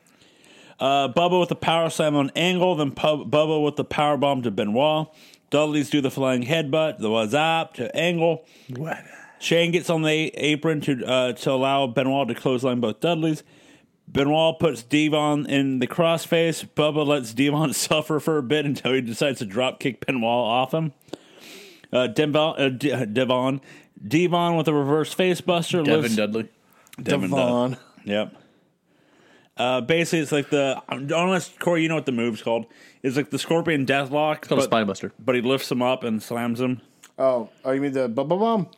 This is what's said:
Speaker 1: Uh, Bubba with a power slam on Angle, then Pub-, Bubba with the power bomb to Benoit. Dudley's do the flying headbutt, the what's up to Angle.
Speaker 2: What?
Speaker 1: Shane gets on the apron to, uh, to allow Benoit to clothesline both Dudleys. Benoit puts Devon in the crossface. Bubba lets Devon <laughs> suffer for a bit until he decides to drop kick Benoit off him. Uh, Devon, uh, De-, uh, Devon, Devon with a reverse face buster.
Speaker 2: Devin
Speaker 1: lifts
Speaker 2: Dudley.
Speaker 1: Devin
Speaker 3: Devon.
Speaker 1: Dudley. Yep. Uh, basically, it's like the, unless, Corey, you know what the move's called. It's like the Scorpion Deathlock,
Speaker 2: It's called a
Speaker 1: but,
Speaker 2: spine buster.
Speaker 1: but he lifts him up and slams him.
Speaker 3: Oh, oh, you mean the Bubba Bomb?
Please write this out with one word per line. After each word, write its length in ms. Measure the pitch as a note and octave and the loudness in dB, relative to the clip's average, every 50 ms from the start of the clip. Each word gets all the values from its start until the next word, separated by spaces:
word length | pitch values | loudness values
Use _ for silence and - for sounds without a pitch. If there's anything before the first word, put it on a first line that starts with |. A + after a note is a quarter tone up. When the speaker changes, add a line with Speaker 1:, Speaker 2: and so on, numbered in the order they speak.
| _ _ _ _ _ _ _ _ _ - - - - - - - | _ _ _ _ _ _ _ _ _ -20 -20 -20 -20 -18 -8 -2
Speaker 1:
Uh, 320 | B2 C3+ C#3 C#3 C#3 B2+ | 0 2 2 2 2 2
Bubba 260 | A#2 E3+ E3+ F3 F3+ F3+ | 2 2 2 4 4 2
with 100 | F3 E3+ | 2 0
a 40 | D#3 | -2
power 340 | - - F3 D#3+ E3 E3 D#3+ | -2 0 0 2 2 2 0
slam 260 | - - E3 D3+ D3 | 0 0 0 2 2
on 140 | C#3+ C#3 C#3 - | 2 0 0 0
Angle, 420 | D3 E3 F3+ F#3 F3+ F3+ F#3 F3+ | 0 0 2 2 2 2 2 2
then 160 | D3+ F#3 F3 | 0 -2 -4
Pub-, 380 | - - - D#3 D3+ C#3+ G#2 A2+ | -2 0 0 0 0 0 -2 0
Bubba 320 | C3 D3+ D#3 D#3 D#3+ D3+ | 2 2 2 2 2 0
with 140 | D3 D3 D3 | 0 0 -2
the 80 | - C3+ | -2 -4
power 320 | - - - D3 D3 D3 | -4 0 0 2 2 2
bomb 260 | B2+ C#3+ C#3 C#3 C3 | 2 2 2 0 0
to 80 | A#2+ A#2+ | -2 -2
Benoit. 580 | G2 G2 G#2+ G#2 G#2 B2 C#3+ D#3 D#3 D#3 D#3 - - - - - - - _ - | -2 -2 -2 0 2 2 2 2 2 0 -2 -6 -10 -20 -20 -20 -20 -20 _ 0
Dudley's 400 | - C#3+ D#3 D3+ D3 D3+ C3+ - | 2 2 2 2 0 0 0 0
do 100 | - D3 | 0 0
the 100 | C3 B2+ | 0 0
flying 320 | - C3+ C3+ C3 B2+ B2 B2 | 0 0 0 0 0 0 0
headbutt, 540 | A#2 D#3+ E3 D#3 C#3 C#3+ D#3 D#3 D#3 - - | 0 0 0 0 0 0 0 0 -2 -4 -4
the 120 | A2 G#2+ | -2 0
what's 240 | A2 A2+ A2 G#2 B2 | 0 0 0 2 2
up 400 | D3 D#3 E3 E3 E3 D#3+ - - | 2 2 2 0 0 -2 -6 -8
to 200 | - A#2+ G#2+ - | -8 -8 -6 -2
Angle. 480 | C#3 D#3+ F3 F3 E3 E3 E3+ D#3+ D#3+ - _ - - - - B2+ | 0 0 0 2 2 2 0 0 -2 -6 _ -20 -20 -16 -14 -10
Speaker 2:
What? 220 | B2+ D#3 D#3+ - - - - - - - - - - | -10 -8 -8 -8 -10 -12 -20 -20 -20 -20 -20 -16 -8
Speaker 1:
Shane 320 | - - E3 E3+ F3 E3+ | -2 2 2 2 2 2
gets 180 | E3+ F3 - - | 0 0 0 0
on 120 | E3 D#3+ | 0 0
the 260 | D#3 D#3 D#3 D#3 D#3+ - - | 2 2 0 0 0 -4 -4
apron 460 | - - D3+ D3+ C#3 - D#3+ D#3+ D3+ | -2 0 0 0 0 0 -2 -2 0
to, 220 | - D#3 C#3 A#2+ G#2 | 0 -2 -2 -2 0
uh, 260 | G#2+ B2+ C3 B2+ B2 A#2 | 0 0 2 2 0 -2
to 160 | - - D3+ | -2 -2 0
allow 340 | C3+ B2+ C3 C3+ C#3 C#3 C#3 | 0 2 2 2 2 2 0
Benoit 420 | B2+ A#2 C#3+ B2+ C3 C3+ C#3 C3+ A2+ | 0 0 0 0 0 0 0 0 -2
to 60 | A#2+ | -2
clothesline 460 | - - D3 D3 B2 B2+ C3 B2 B2 | -2 0 0 0 0 0 0 0 0
both 200 | A#2 G#2+ G#2+ - | -2 -2 -2 -2
Dudleys. 420 | - E3 F3 D#3+ D#3+ D#3+ D#3 D3+ - _ - - - - - _ _ _ _ _ _ | -2 0 0 0 0 -2 -2 -4 -8 _ -20 -20 -20 -20 -20 _ _ _ _ _ _
Benoit 520 | - - C3 C#3 C#3+ D3+ D#3+ D#3+ D#3+ D#3+ - | -4 -2 0 2 2 4 4 4 2 2 2
puts 240 | E3+ D#3+ B2+ A2 | 0 0 0 -2
Devon 640 | - - D3+ D3+ D3+ D3+ D3 D3+ D3 D3 D3 D3 D3 | -4 0 2 2 2 2 2 2 2 0 0 -2 -2
in 340 | - C#3 C#3 C#3 C3+ C3 B2+ | 0 0 0 2 0 0 -2
the 60 | B2 | -2
crossface. 800 | A#2+ - - E3+ E3 E3 D#3+ - - E3+ E3 E3 E3 D3+ - - | -2 0 0 2 2 2 0 0 0 2 2 2 2 0 -4 -8
Bubba 400 | - - - D3+ D3+ D3 D3+ D3+ | -6 -2 0 0 2 2 0 0
lets 280 | C#3 D3 C#3+ B2 A2 A2 | 2 0 0 -2 -4 -2
Devon 380 | A#2 C#3 C#3+ D3 D3+ D#3+ C3+ | 0 2 2 2 2 0 0
<laughs> 20 | A2 | -2
suffer 440 | - - - E3 D#3 D3+ - D#3+ D3 | -2 -2 0 0 0 0 0 -2 -2
for 180 | - E3 D#3 D3+ | 0 0 0 0
a 40 | |
bit 220 | B2+ A#2 D3 D3+ C#3+ | 0 0 0 0 0
until 280 | C#3+ B2+ - - A#2+ C3 | 0 -2 -2 0 0 0
he 60 | C3 | 0
decides 360 | B2+ A2+ A2+ - E3 C#3+ B2+ - | 0 -2 -2 -2 -2 -2 -2 -4
to 40 | B2 | -6
drop 340 | G2 F#2+ A#2+ B2+ C3 B2+ - | -6 -2 -2 -2 -2 -2 -4
kick 240 | - C#3 G#2+ - - | -6 -6 -6 -6 -6
Benoit 180 | - C#3 B2 A2+ | -4 -4 -2 0
off 480 | A2+ A#2+ B2 A#2+ G#2+ A#2 B2 C3 - | 0 0 0 0 2 2 0 0 0
him. 200 | - D#3+ D#3+ D3+ - _ _ - - - - - - - - - - - - - - - - - | -2 -2 -2 -4 -6 _ _ -18 -18 -18 -18 -20 -20 -20 -20 -20 -20 -20 -20 -20 -20 -20 -8 -2
Uh, 140 | - B2 B2+ | 0 0 0
Devon, 480 | A#2+ G#2+ D#3 D3+ D3 C#3 D3+ D3+ D#3+ - - | 0 0 0 0 2 2 2 2 0 0 0
uh, 100 | C#3 C3+ | 0 0
De-, 220 | C3 A#2 D3 D3 | 0 -2 -2 -2
uh, 120 | A#2+ B2+ B2+ | -2 -2 -4
Devon, 560 | G#2 G#2+ C3 C3 A#2 B2+ B2+ B2+ C3 C#3 C#3 - - - - - _ - - - | -2 0 0 2 2 2 2 0 0 -2 -4 -8 -14 -20 -20 -20 _ -20 -16 -6
Devon 500 | G#2+ C#3 D#3+ F3+ E3+ F3 F3 F3 E3+ E3+ | -2 0 2 2 2 2 2 2 2 2
with 120 | E3 D3+ E3 | 2 2 2
a 40 | D3+ | 2
reverse 380 | D3 C#3 C3+ D3 D#3 D3 - | 2 2 2 2 0 0 0
face 280 | - - F#3 F#3 F3 C#3 | 0 0 2 2 0 0
buster. 420 | - F3+ F3 E3+ E3 - F#3 F3 | 0 0 0 0 0 0 0 0
Speaker 2:
Devin 200 | D#3 D3 D#3 D#3 | 2 2 2 2
Speaker 1:
lifts 140 | C#3+ A#2 A2 | 2 2 0
Speaker 2:
Dudley. 320 | G#2+ G#2 G#2 G#2+ A2+ A2 - _ _ _ _ _ _ _ _ - - | 0 0 -2 -2 -4 -6 -8 _ _ _ _ _ _ _ _ -16 -8
Speaker 1:
Devin 280 | - A2 - C#3 - - | -4 -2 -2 0 0 0
Speaker 3:
Devon. 400 | C#3 C3+ B2+ B2 A#2+ B2 B2 B2+ | 0 0 2 2 2 0 0 -2
Speaker 1:
Dudley. 120 | B2 - - - - - - | -4 -8 -14 -20 -20 -12 -6
Yep. 320 | G2+ G2+ G#2+ G#2 - - - - _ _ _ _ _ _ _ _ _ _ _ _ _ _ _ _ _ _ _ _ _ - | -4 -2 -2 -2 -4 -8 -20 -20 _ _ _ _ _ _ _ _ _ _ _ _ _ _ _ _ _ _ _ _ _ -6
Uh, 240 | - A#2+ B2 B2+ B2+ | -2 -2 0 0 0
basically, 400 | A#2 D#3 E3 E3+ E3+ - D#3+ D#3+ | 0 0 2 2 2 0 0 -2
it's 100 | D3 - | 0 0
like 180 | D3+ C#3+ C3 - | -2 -2 0 0
the, 300 | D3+ C#3+ C#3 C3+ B2 - - - | 0 0 2 0 -2 -4 -6 -8
unless, 600 | - B2+ C#3 C#3+ D#3 E3 F3 F#3 F#3+ F3 - - - - | -8 -6 -4 -2 -2 0 0 2 0 0 -2 -6 -8 -4
Corey, 240 | - F3 F3 E3 | -2 0 2 2
you 60 | D#3+ D#3+ | 2 0
know 80 | E3 | 0
what 100 | D3+ B2+ | -2 -2
the 60 | C#3 | -2
move's 300 | B2+ A#2 A#2 A#2+ A2 - | -2 0 0 -2 -2 -4
called. 240 | - A#2+ A#2 A#2 A2+ - - - - - - _ | -2 -2 -2 -2 -4 -8 -18 -20 -20 -20 -12 _
It's 140 | - C3+ A#2+ | -6 -4 -2
like 140 | D3 C3+ - | -2 -4 -4
the 80 | C3+ C3 | -4 -6
Scorpion 480 | - - E3 E3 E3 E3+ D#3+ C#3+ C3 | -2 0 0 0 0 0 0 0 0
Deathlock, 520 | B2 C3+ C#3 C#3+ B2 C#3 D3 D#3 D3+ D3+ - | 0 0 0 0 0 0 0 0 0 -2 -2
Speaker 2:
It's 100 | - - | -2 0
called 120 | D3+ C3+ | 0 2
a 20 | |
Speaker 1:
but, 40 | C3+ A2+ | 2 2
Speaker 2:
spine 160 | A#2+ A2+ G#2+ | 2 2 2
buster. 260 | G2 F#2+ - - G2 - - | 0 -2 -6 -8 -12 -12 -6
Speaker 1:
but 160 | A2 B2 B2+ | -2 0 0
he 60 | B2 | 2
lifts 300 | A2+ B2+ C3+ C3+ - - | 2 0 0 0 0 -2
him 120 | C#3 B2 | -2 0
up 220 | B2 B2 C3 B2+ A#2+ | 2 0 0 0 -2
and 180 | A#2 A2 G#2+ | -2 -4 -4
slams 380 | - - A#2 A#2 A#2 A#2+ A#2 A2+ | -4 -6 -6 -4 -4 -4 -4 -2
him. 200 | C3 B2+ B2+ A#2 - _ _ _ - - _ - | -2 -4 -4 -6 -10 _ _ _ -20 -12 _ 0
Speaker 3:
Oh, 300 | C3+ C3 B2+ A#2+ A2 - _ _ - | 0 2 2 0 -2 -8 _ _ -4
oh, 80 | C3 | -2
you 80 | C3 C#3 | -2 -2
mean 120 | C#3 C#3+ | -2 -2
the 160 | C3 C3+ B2+ A#2+ | -2 -2 -2 -2
Bubba 300 | A2 B2 C#3 D3+ F3 F#3+ | -2 -2 -2 0 0 2
Bomb? 300 | G#3+ A3+ A3+ G#3+ E3 - - | 2 2 2 0 -2 -4 -8